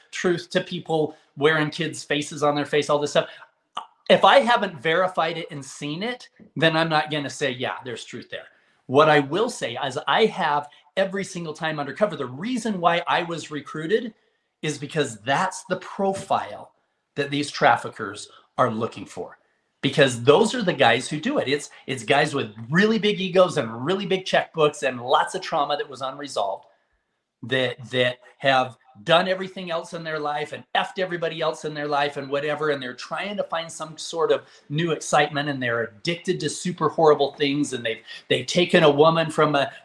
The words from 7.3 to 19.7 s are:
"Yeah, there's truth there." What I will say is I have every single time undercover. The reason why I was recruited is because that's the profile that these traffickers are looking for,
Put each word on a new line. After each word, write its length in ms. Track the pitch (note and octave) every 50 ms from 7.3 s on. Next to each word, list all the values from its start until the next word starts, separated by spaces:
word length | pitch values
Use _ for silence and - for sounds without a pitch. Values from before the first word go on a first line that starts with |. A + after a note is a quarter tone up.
| A#2+ - D3+ C3+
"Yeah, 280 | B2+ A#2+ B2+ A2 F2+ - B2
there's 200 | B2+ A#2 A2 -
truth 260 | - - A#2 - -
there." 160 | - E2+ - - _ _ _ _ _ _ _
What 220 | - B2 C#3 D#3+ D#3
I 100 | D3+ D3
will 320 | C#3 C3+ D3 F#3+ A3+ B3+
say 260 | - - D3 A#2+ A#2+ B2 C#3+
is 140 | C3+ B2 D3+ -
I 200 | - C#3+ F#3+ A3+
have 420 | G#3+ - - F3 D#3 D3 D3 D3 - - - _ _ -
every 280 | F#3 G3 F#3 F3+ G3 F#3+
single 300 | - - F3 E3+ D#3+ D3+
time 260 | - E3+ D#3+ D#3 D3+
undercover. 340 | C#3+ C3+ C3+ - G#3 G3+ D#3+
The 120 | C3+ C3+
reason 520 | B2 B2 C3+ F3+ A#3+ C4 A#3 - A#3 G3+ F3+
why 240 | E3 E3 E3+ F3 E3+ -
I 160 | C3+ D#3+ F3
was 260 | E3+ E3+ D#3 - -
recruited 640 | D3 C#3+ - - - D#3 D#3+ E3 G3+ A#3+ C4 A3+ - _ _ _ _ _ _ _ _ _
is 140 | - D#3+ D3
because 420 | B2+ D3 C3+ - D#3 C#3+ B2 A#2 G#2
that's 420 | G2+ B2+ C#3 D#3 F#3+ F3+ - - - -
the 60 | F#3
profile 960 | F#3 - - - - G3 G3 F#3+ - - - C3+ G#2 - G#2 G2 F2+ - - _ _ _ _ _ _ _ _ -
that 160 | - C#3+ C#3
these 200 | C#3+ C#3+ C#3+ C#3+
traffickers 800 | - - D#3 C3+ A#2 - - A#2+ - - A2+ G2 G2+ G2+ - - - - _ _ - -
are 120 | B2+ A#2+
looking 360 | A2 A2 A#2 A2+ - G#2+ F#2+
for, 320 | - - F#2+ E2+ - - _ _ _ _ _ _ _